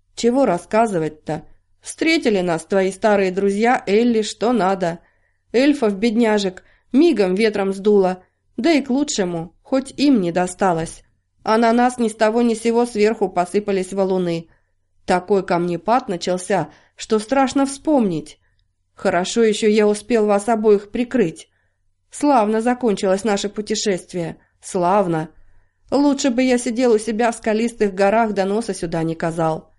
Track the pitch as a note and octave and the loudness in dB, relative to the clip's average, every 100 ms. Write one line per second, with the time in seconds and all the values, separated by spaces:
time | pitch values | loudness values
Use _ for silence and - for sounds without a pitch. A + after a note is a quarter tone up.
0 | _ - A#3 B3+ B3+ F3 - G#3+ A3+ F#3 | _ -2 0 2 2 0 -2 0 0 0
1 | D#3 D#3 - D3+ - - _ _ - - | -4 -6 -10 -10 -10 -20 _ _ -20 -4
2 | D#4 E4 A#3+ G3+ F3+ E3 - G3 F#3+ F#3+ | 0 0 0 0 0 -2 -2 0 0 0
3 | A3 G3+ F#3+ F#3 G3 G3 A#3 B3+ - G3+ | 0 2 2 0 -2 0 0 0 0 2
4 | A#3+ A3 G#3+ - G#3+ B3 F3+ G3 F3+ E3+ | 2 0 -2 -4 -2 0 0 0 -4 -6
5 | _ _ _ _ _ A3 C#4 D4 A3 G3 | _ _ _ _ _ 0 2 2 0 0
6 | A#3 A3+ A#3 G#3 G3 F#3 - _ _ B3 | 0 2 2 2 0 -6 -14 _ _ 2
7 | E4+ A#3 F#3+ F#3 A3 G#3+ F#3+ G3 G3 G#3 | 4 4 0 2 0 0 -2 -2 2 4
8 | F#3 F#3 _ _ _ - B3 D4+ C#4 B3+ | 4 0 _ _ _ -4 0 2 0 -2
9 | C#4+ - F3+ E3+ E3 - _ C4+ C4 - | -2 -2 -4 -4 -8 -14 _ -4 -4 -2
10 | C#4+ B3+ F3 E3+ F3+ - G3 E3 E3 - | 2 2 2 -2 -4 -2 0 0 -4 -12
11 | _ _ _ _ - A3 A#3 A#3 B3 B3 | _ _ _ _ -2 2 2 4 2 0
12 | A3+ G#3+ A3 A3+ A#3+ A3 A#3 A#3 A#3+ A3 | -4 0 0 2 0 0 0 0 0 0
13 | G#3 A3 G3 F3+ F3+ G3+ G#3 G3 F#3 G3 | 0 0 -2 -2 -2 -2 -2 -4 -4 -2
14 | F#3+ F#3 F3+ E3 E3 _ _ _ _ _ | -2 0 -2 -4 -8 _ _ _ _ _
15 | - F3+ F3+ G3+ F#3 F3 F3 E3+ F#3+ B3 | -2 -2 0 -2 0 -2 -2 -4 0 0
16 | B3+ F3 - F#3 F#3 G3 D3+ - _ - | 0 -6 -4 -4 -2 -4 -4 -10 _ -20
17 | - A3 G#3+ C4+ C4+ C#4 C#4 - - D4 | -4 -2 0 0 0 0 -2 -4 0 2
18 | G#3 D#3+ - - _ _ _ _ _ - | 2 -2 -8 -18 _ _ _ _ _ -6
19 | G3+ F3 F#3 A#3 A3+ G#3+ A3 G#3+ G#3 G#3 | -2 0 0 2 2 2 2 4 2 0
20 | - A#3 G#3 G3+ G#3 A3+ G#3+ G3+ G3+ A3+ | -2 0 2 0 0 0 2 2 0 -6
21 | A#3+ B3+ F3+ D#3 - _ _ _ _ _ | -2 0 0 -2 -16 _ _ _ _ _
22 | _ - D4 C4 G#3 A3 A#3 B3 A#3+ F#3+ | _ -4 2 2 2 0 0 0 -2 0
23 | G3+ F#3+ A3 G3+ G3+ G#3 G#3+ G#3+ A3 F3+ | 0 0 0 -2 -4 -8 -6 -4 -2 -4
24 | - F3+ D#3+ - _ _ - F#3+ F3 G3+ | -6 -8 -8 -10 _ _ -8 -2 0 2
25 | F3+ E3 D#3 - - - _ _ _ C4+ | 0 -2 -4 -12 -20 -20 _ _ _ 0
26 | C#4+ C#4 C#4+ A#3+ C4 B3 B3 A3+ B3+ A3 | 2 2 0 0 2 0 0 0 2 2
27 | A3+ G#3+ A#3 A#3 - G#3+ A#3 A#3 G#3 F#3 | 0 -2 -2 -2 -2 -2 -2 -2 -2 2
28 | G3 G#3+ A3+ G3+ F#3+ G#3 A#3 F#3 E3+ E3 | 2 2 0 0 -2 -2 -4 -6 -6 -4
29 | D#3+ E3 E3+ E3 D#3+ D#3+ - | -4 -4 -6 -2 -2 -4 -8